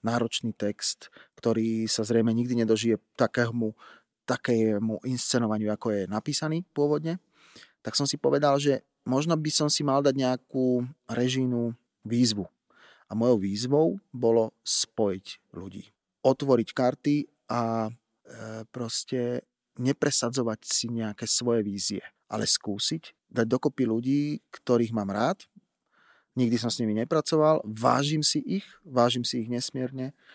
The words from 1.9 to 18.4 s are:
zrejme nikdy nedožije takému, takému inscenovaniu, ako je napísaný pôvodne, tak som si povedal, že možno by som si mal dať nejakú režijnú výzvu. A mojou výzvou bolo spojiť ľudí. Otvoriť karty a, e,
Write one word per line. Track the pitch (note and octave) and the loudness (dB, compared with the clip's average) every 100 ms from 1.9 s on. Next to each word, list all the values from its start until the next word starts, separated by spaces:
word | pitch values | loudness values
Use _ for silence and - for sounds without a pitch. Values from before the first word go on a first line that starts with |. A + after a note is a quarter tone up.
| - G#2+ | -2 2
zrejme | A#2 A2+ A2+ | 2 4 2
nikdy | A#2+ | 0
nedožije | A#2+ A2 A2 A#2 G#2+ _ - | 0 2 2 2 -2 _ -2
takému, | A#2 - A#2 A#2 A2 - - - _ _ - | 0 0 -2 -2 -4 -6 -18 -20 _ _ -6
takému | B2 - A2+ A2 G#2 A2 A2 B2+ | -4 2 4 4 2 0 -4 -4
inscenovaniu, | B2 - B2 A2+ G#2+ G#2+ | -4 0 0 0 0 -2
ako | G#2 A#2 | -2 -2
je | G#2 F2+ | -2 -2
napísaný | G#2+ - C#3+ D#3 D#3+ - | -6 -4 -4 -2 -4 -4
pôvodne, | - D3 D3+ D#3+ F3+ _ _ _ - - _ | 0 0 0 -2 -8 _ _ _ -20 -20 _
tak | A2+ - | -6 -2
som | C#3 | -2
si | - | 0
povedal, | C3+ C#3+ D3 C#3 | 2 4 4 4
že | C#3+ C3 - _ - | 2 0 -2 _ -2
možno | C3 D#3+ | 0 2
by | D#3+ D3+ | 0 0
som | - D3+ | 0 2
si | - | 0
mal | D3 C3+ C#3+ | 2 2 2
dať | |
nejakú | C3+ B2+ B2 _ C3 B2+ B2 B2 - - | 2 0 -2 _ 0 2 2 -2 -8 -6
režijnú | A#2+ B2+ C3 B2+ A#2+ A#2 A#2 _ _ A2 | -2 0 2 0 0 -2 -6 _ _ -2
výzvu. | A#2+ B2 G#2 F2 _ _ _ - _ - | 2 2 0 -6 _ _ _ -20 _ -8
A | G#2+ | 0
mojou | A#2+ A2+ | 2 2
výzvou | G2 G#2 B2 C#3+ E3 G3 - | 0 -4 0 2 2 0 -10
bolo | B2+ A#2+ A#2 A2 - | -2 2 4 2 -4
spojiť | - - - - G#2 F#2+ - - _ F2 | -4 -4 -2 -2 -2 -2 -8 -20 _ -16
ľudí. | F#2+ - - _ _ _ | -14 -16 -18 _ _ _
Otvoriť | C3 C3 C#3 A#2+ A2 - | 2 2 4 2 2 0
karty | B2+ C#3+ D3 D3 - _ - | 0 0 0 -2 -2 _ -6
a, | A#2+ A2+ A2+ A2 | -4 -2 -2 -4
e, | A#2 _ _ - A2+ | -8 _ _ -20 -16